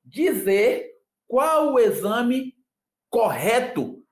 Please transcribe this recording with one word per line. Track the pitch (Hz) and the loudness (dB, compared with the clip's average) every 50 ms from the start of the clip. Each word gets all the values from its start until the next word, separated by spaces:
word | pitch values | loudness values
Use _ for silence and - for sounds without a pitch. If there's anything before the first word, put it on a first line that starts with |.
| _ | _
dizer | 127 - - 320 349 254 196 180 196 196 202 208 254 247 - - - - _ _ _ _ _ _ | -10 -4 -2 0 0 0 -2 0 0 2 2 2 2 0 -2 -6 -10 -16 _ _ _ _ _ _
qual | - 240 254 294 320 320 311 311 285 | -4 -2 0 0 2 2 2 2 2
o | 262 247 | 4 4
exame | 233 202 160 151 185 202 220 240 240 240 254 269 262 254 - _ _ _ _ _ _ _ _ _ _ _ | 4 2 2 0 -2 -2 -2 0 0 0 0 -2 -4 -8 -12 _ _ _ _ _ _ _ _ _ _ _
correto | - 233 220 202 131 - 143 202 233 254 247 247 - - 127 - - - - _ | 0 0 0 0 0 -2 0 0 0 0 0 -2 -4 -6 -6 -6 -8 -14 -20 _